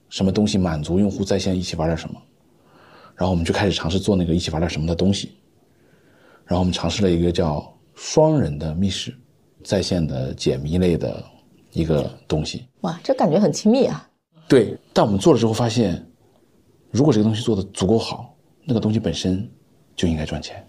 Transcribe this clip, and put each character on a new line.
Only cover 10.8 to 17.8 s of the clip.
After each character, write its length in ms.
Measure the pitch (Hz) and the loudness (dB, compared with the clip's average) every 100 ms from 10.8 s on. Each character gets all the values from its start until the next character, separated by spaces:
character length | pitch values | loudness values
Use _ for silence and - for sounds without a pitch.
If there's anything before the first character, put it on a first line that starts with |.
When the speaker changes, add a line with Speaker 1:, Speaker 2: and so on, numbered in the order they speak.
| 90 82 | 2 2
Speaker 1:
的 260 | 58 - - - _ _ _ | -2 -6 -14 -20 _ _ _
一 120 | 80 | -4
个 240 | 80 73 65 - - | 0 0 -2 -8 -6
东 160 | 78 | -4
西。 200 | 76 - - _ | -4 -8 -14 _
Speaker 2:
哇， 160 | - 160 | -8 -4
这 100 | - | -2
感 140 | 262 208 | 0 2
觉 80 | 170 | 2
很 140 | 185 | 2
亲 180 | 147 214 | 2 2
密 140 | 262 | 4
啊。 240 | 220 147 - _ _ _ - | 2 -2 -12 _ _ _ 4
Speaker 1:
对， 260 | 135 101 - _ | 4 4 -2 _
但 120 | - | 2
我 60 | 139 | 2
们 80 | 101 | 4
做 120 | 175 | 4
了 60 | 123 | 4
之 80 | 110 | 4
后 60 | |
发 160 | 110 117 | 2 0
现， 340 | 117 101 85 - _ _ _ _ _ _ _ _ | 2 0 0 -8 _ _ _ _ _ _ _ _
如 140 | 107 | 2
果 80 | 151 | 4
这 80 | 107 | 4
个 40 | |
东 100 | 107 | 2
西 80 | 107 | 0
做 120 | 120 | -2
得 80 | 101 | -2
足 220 | 95 - | -4 -2